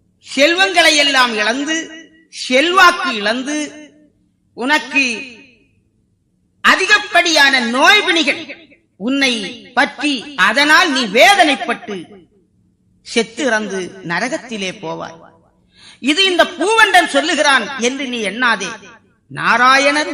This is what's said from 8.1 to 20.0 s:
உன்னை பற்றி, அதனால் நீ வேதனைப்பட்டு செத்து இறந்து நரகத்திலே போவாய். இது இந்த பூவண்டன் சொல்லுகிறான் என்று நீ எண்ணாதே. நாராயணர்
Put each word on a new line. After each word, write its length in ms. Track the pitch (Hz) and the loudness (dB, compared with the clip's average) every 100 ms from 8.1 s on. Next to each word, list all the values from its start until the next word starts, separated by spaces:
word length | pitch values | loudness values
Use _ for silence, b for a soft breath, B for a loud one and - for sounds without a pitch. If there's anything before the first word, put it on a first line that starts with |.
| 339 277 - 294 - - _ _ - | 0 0 -4 -10 -18 -20 _ _ -10
உன்னை 340 | 214 277 269 226 185 226 190 233 | -4 -2 -2 -2 -8 -12 -6 -2
பற்றி, 360 | 285 - 294 262 294 277 196 | -2 -2 -4 -4 -6 0 0
அதனால் 420 | 233 294 320 370 262 | 2 4 4 4 0
நீ 80 | 226 | 0
வேதனைப்பட்டு 840 | 214 349 403 311 269 - 226 - 196 - 196 165 _ _ _ _ _ _ _ - | 4 6 6 2 0 -4 -8 -8 -12 -14 -20 _ _ _ _ _ _ _ _ -6
செத்து 360 | 226 - - 277 | -4 -4 -4 -2
இறந்து 340 | 220 208 190 180 190 175 | -2 -4 -8 -10 -12 -8
நரகத்திலே 640 | 175 247 320 - 220 190 175 | -6 -4 -8 -10 -10 -8 -8
போவாய். 340 | 160 165 170 165 - _ _ _ _ b b b 240 | -10 -10 -12 -16 -20 _ _ _ _ b b b -2
இது 120 | 311 381 | 0 2
இந்த 180 | 349 311 - | 2 0 0
பூவண்டன் 560 | 359 453 415 370 330 | 0 2 4 4 2
சொல்லுகிறான் 520 | 277 302 294 302 269 285 269 240 | 0 0 0 2 2 -2 -4 -4
என்று 180 | 269 269 | -4 -6
நீ 60 | 240 196 | -6 -6
எண்ணாதே. 400 | 214 247 220 190 214 - - _ _ _ | -2 -2 -2 -6 -12 -18 -20 _ _ _
நாராயணர் 800 | 143 165 233 254 269 277 294 | -4 0 4 4 4 2 0